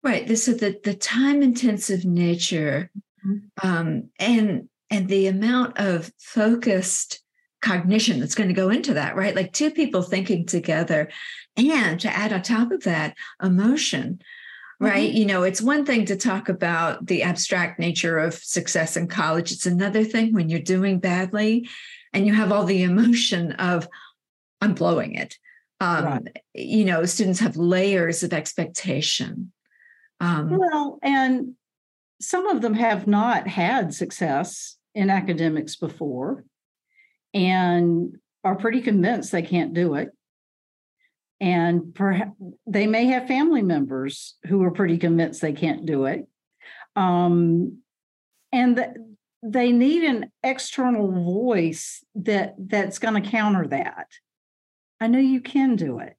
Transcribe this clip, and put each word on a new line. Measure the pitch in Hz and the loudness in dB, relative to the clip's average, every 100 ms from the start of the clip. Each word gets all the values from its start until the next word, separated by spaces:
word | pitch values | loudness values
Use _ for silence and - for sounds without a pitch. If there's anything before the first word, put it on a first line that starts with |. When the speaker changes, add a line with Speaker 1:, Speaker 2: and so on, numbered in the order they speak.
Speaker 1:
Right. | 277 214 - | 0 -2 0
This, | 220 | 0
so | - | 2
the, | 226 208 196 | 0 0 -2
the | 208 | -4
time-intensive | 196 - 233 269 285 277 240 247 208 - 190 | -4 -2 2 4 4 4 4 2 0 -2 -2
nature, | 180 175 175 170 - 165 151 139 175 202 - _ 196 | 2 2 2 2 0 -2 0 -2 -4 -12 -18 _ -4
Speaker 2:
Mm-hmm. | 202 - - 190 | -4 -6 -4 -2
Speaker 1:
um, | 170 165 151 - _ | 0 0 -4 -6 _
and, | 196 233 214 180 - _ _ | 2 4 4 0 -6 _ _
and | 208 185 | -2 0
the | 196 190 | 2 2
amount | 190 220 247 240 - | 2 2 2 0 -2
of | 202 170 160 _ | -2 -2 -4 _
focused | - - 214 233 240 190 180 - - - _ _ _ _ | -6 0 2 4 2 0 0 -4 -6 -10 _ _ _ _
cognition | 233 180 175 214 220 156 | -2 0 2 2 2 0
that's | - - | -2 -2
gonna | 190 | 0
go | 185 190 | 2 2
into | 247 320 170 | 0 0 0
that, | 143 - | 0 -2
right? | 196 | -2
Like, | 190 185 | -2 -4
two | - 302 | 0 -2
people | 311 269 185 | 0 0 0
thinking | 180 190 190 180 170 | 0 -2 0 -2 0
together, | 175 165 156 165 156 151 - - - - - | -2 0 -2 0 0 -2 -8 -16 -16 -10 2
and | 269 311 196 170 | 2 4 2 0
to | 220 | -4
add | - 208 | -2 -2
on | 190 | -2
top | 185 226 233 | 0 0 2
of | 381 | 0
that, | - 165 151 - - - | 0 -2 -2 -8 -18 -4
emotion, | 190 180 214 294 - - - 180 - - - - - - | 2 4 4 2 0 -4 -4 -8 -12 -20 -20 -20 -20 -2
right? | 208 196 - | 0 2 2
Speaker 2:
Mm-hmm. | 226 | 2
Speaker 1:
You | 202 | 2
know, | 190 | 2
it's | 180 190 | 0 0
one | 226 302 285 | 0 2 2
thing | 240 190 | 0 0
to | 190 | -2
talk | 240 190 - | 0 -2 -2
about | 175 175 165 165 - 180 | -2 0 0 -2 -4 -4
the | 180 | 0
abstract | 180 170 - 185 175 - | 0 -2 0 0 -2 -2
nature | 170 - 170 160 | -4 -2 0 0
of | 165 | -2
success | 165 - - 170 170 160 165 | -4 -6 -6 -2 -2 -2 -2
in | 175 | -4
college. | - 156 160 170 | -2 0 0 -4
It's | - 185 | -4 0
another | 175 196 214 | 0 0 0
thing | 214 226 226 | 0 2 2
when | 220 165 | 2 0
you're | 165 | -2
doing | - 185 196 190 | 0 0 2 0
badly | 185 180 185 208 214 226 240 - - - _ | 0 -2 -2 0 0 0 -2 -16 -18 -20 _
and | 196 202 | 0 2
you | |
have | 214 202 | 4 4
all | 202 180 | 2 2
the | 190 | 2
emotion | 180 185 233 233 - 175 170 | 4 4 6 4 2 0 -2
of, | - 180 175 180 - - _ _ _ _ _ | -2 -2 -2 -4 -14 -20 _ _ _ _ _
"I'm | 214 | -2
blowing | 180 - 165 - | 2 2 0 -2
it." | - - - _ - _ _ | -8 -10 -12 _ -20 _ _
Um, | 185 165 156 | -2 0 0
Speaker 2:
Right. | 131 113 - _ - | -4 -6 -18 _ -12
Speaker 1:
you | 64 220 | -2 2
know, | 190 170 180 | 4 2 0
students | - 190 180 | 0 0 2
have | 220 156 | 0 0
layers | 170 185 196 190 170 170 | 2 2 2 2 0 -2
of | 175 | -2
expectation. | 165 - - 170 - 185 139 151 - - - 185 _ _ _ _ _ _ _ | -4 -4 -6 -6 -6 -4 -2 -2 -2 -4 -8 -12 _ _ _ _ _ _ _
Um, | 175 160 156 370 | -2 -2 0 2
Speaker 2:
Well, | 359 311 285 - | 2 0 -4 -4
and | 277 269 262 254 - - _ _ _ _ _ _ | 0 2 2 0 -4 -12 _ _ _ _ _ _
some | - 359 392 | -4 -2 0
of | 294 | 0
them | 233 | 0
have | 214 233 202 190 | 0 0 0 2
not | 202 233 208 196 | 2 2 0 -2
had | 185 175 254 175 | -2 0 0 -2
success | 139 175 - 165 139 180 - - - _ | -4 -8 -4 -2 -2 -4 -10 -16 -20 _
in | 214 196 | -2 0
academics | 196 170 165 165 156 156 - | 0 0 -2 0 -2 -6 -8
before | 160 - 147 127 143 269 - _ _ _ _ _ _ _ _ | -10 -8 -8 -6 -6 -8 -12 _ _ _ _ _ _ _ _
and | 202 185 185 180 175 170 170 175 - _ _ | 0 2 2 2 2 2 2 -2 -8 _ _
are | 190 190 | -4 -2
pretty | 220 247 | 0 0
convinced | 233 208 180 240 - | 2 2 2 0 -2
they | 180 | -4
can't | 170 175 160 | -2 -2 0
do | 165 175 147 | 0 0 -2
it. | - _ _ _ _ _ _ _ _ _ _ _ _ _ | -6 _ _ _ _ _ _ _ _ _ _ _ _ _
And | 190 175 170 170 170 - | 0 2 2 0 -2 -2
perha-, | 196 185 208 - 185 - - | 0 0 -2 -8 -18 -16 -4
they | 208 220 | -2 0
may | 220 247 | 2 2
have | 254 254 | 0 0
family | 262 311 294 | 0 2 2
members | 196 156 135 131 135 135 - - 170 | 2 0 -2 -4 -6 -10 -18 -16 -2
who | 190 | 2
are | 180 | 2
pretty | 175 190 165 | 2 0 2
convinced | 175 165 165 - | 2 2 0 -2
they | 160 | -6
can't | 143 160 - 160 | -2 -2 -4 -4
do | 143 135 | -2 -2
it. | 185 - _ _ _ - - - - | -4 -10 _ _ _ -20 -20 -10 -2
Um, | 185 175 175 175 170 165 180 - _ _ _ _ _ _ _ | 2 2 4 4 4 2 0 -6 _ _ _ _ _ _ _
and | 247 247 240 | 2 4 2
th-, | 240 - 226 214 _ _ | 0 -8 -20 -20 _ _
they | 226 240 247 | -4 0 4
need | 240 262 330 | 4 4 4
an | 320 240 208 _ | 2 0 -4 _
external | 254 262 - - 254 233 202 | -4 -4 -6 -2 0 2 0
voice | 180 175 185 247 214 165 156 - - _ | 0 0 0 0 2 0 -2 -12 -16 _
that, | 220 185 202 180 - | -8 -2 0 -2 -8
that's | 190 208 190 - | -4 -2 -2 -4
gonna | 226 214 | -2 -2
counter | 208 226 214 196 147 | -2 -2 0 0 0
that. | 135 - - - - _ _ _ _ _ _ _ _ | -4 -6 -8 -16 -18 _ _ _ _ _ _ _ _
I | 226 | 2
know | 247 | 4
you | 269 262 | 4 2
can | 254 285 269 220 | 0 2 2 2
do | 160 120 | 0 -6
it. | - | -10